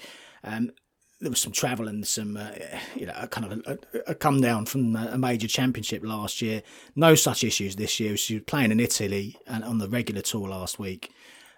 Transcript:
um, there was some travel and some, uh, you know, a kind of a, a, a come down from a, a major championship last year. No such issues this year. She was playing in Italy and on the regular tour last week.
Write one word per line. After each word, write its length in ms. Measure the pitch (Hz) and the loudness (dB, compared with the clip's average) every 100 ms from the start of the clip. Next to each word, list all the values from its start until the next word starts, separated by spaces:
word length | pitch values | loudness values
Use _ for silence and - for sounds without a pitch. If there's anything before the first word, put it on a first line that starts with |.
| - - - - | -8 -18 -20 -16
um, 280 | - 110 120 - _ _ _ _ | -8 -2 -4 -4 _ _ _ _
there 120 | 160 | -2
was 100 | 120 | -2
some 100 | - | 0
travel 360 | - 135 123 110 | 0 0 -2 -4
and 200 | 107 101 | -4 -4
some, 300 | - 107 104 | -4 -4 -6
uh, 140 | 104 - - - - - | -8 -10 -12 -10 -10 -10
you 120 | - | -8
know, 60 | - | -8
a 120 | - | -8
kind 240 | - 104 | -6 -6
of 80 | 107 - | -6 -6
a, 60 | |
a, 400 | 139 - - - | -10 -6 -8 -6
a 40 | - | 0
come 240 | 151 139 | 4 6
down 280 | 123 113 110 | 6 4 0
from 280 | 139 120 113 | 0 2 2
a, 120 | 113 | 0
a 40 | 127 | 0
major 300 | 127 120 107 | 2 2 0
championship 560 | - 127 117 104 107 107 | 2 2 2 -4 -4 -4
last 380 | 107 104 - | -4 -4 -2
year. 180 | 113 110 - - - - | -2 -2 -6 -18 -8 4
No 200 | 165 156 | 8 8
such 280 | - 110 | 6 2
issues 320 | 113 - 98 95 | 0 0 -2 -2
this 240 | 104 - | -4 0
year. 160 | 107 101 | 0 0
She 180 | - 110 | -2 -4
was 80 | |
playing 280 | - 147 117 | -2 2 4
in 80 | 110 | 4
Italy 560 | 120 - 104 98 104 - - | 4 2 0 0 -4 -10 -8
and 160 | 113 | -6
on 160 | 110 113 | -2 -2
the 100 | 98 | 0
regular 320 | 120 110 101 | -2 -2 -2
tour 260 | - 113 98 | -2 -2 -4
last 300 | 95 90 - | -4 -6 -6
week. 340 | 98 92 - - - - - | -6 -6 -12 -18 -20 -20 -20